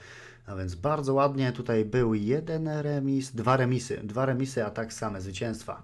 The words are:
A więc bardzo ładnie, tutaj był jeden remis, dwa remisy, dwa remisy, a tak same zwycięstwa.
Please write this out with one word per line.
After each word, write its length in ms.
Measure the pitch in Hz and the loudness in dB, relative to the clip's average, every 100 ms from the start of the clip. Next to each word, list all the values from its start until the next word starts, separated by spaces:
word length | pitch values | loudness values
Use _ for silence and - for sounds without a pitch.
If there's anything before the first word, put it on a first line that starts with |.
| - - - - - | -20 -20 -20 -18 -12
A 80 | 95 | -6
więc 200 | 92 87 | -6 -2
bardzo 380 | 143 151 135 | 0 0 2
ładnie, 380 | 135 143 135 127 | 4 4 4 0
tutaj 340 | 127 120 113 107 | 0 0 2 4
był 280 | 127 117 | 4 4
jeden 540 | 107 104 147 165 160 156 | 4 2 0 0 -2 -2
remis, 640 | 151 147 143 135 135 131 | -2 0 0 2 0 -2
dwa 260 | 117 113 131 | 0 4 4
remisy, 400 | 123 127 - 110 | 4 2 -2 -6
dwa 220 | 104 110 135 | -4 0 0
remisy, 400 | 127 135 123 104 | 0 0 -2 -2
a 60 | |
tak 220 | 117 110 | -2 -6
same 280 | - 110 98 | -4 -6 -6
zwycięstwa. 600 | 95 92 117 113 - - | -8 -4 -4 -6 -8 -12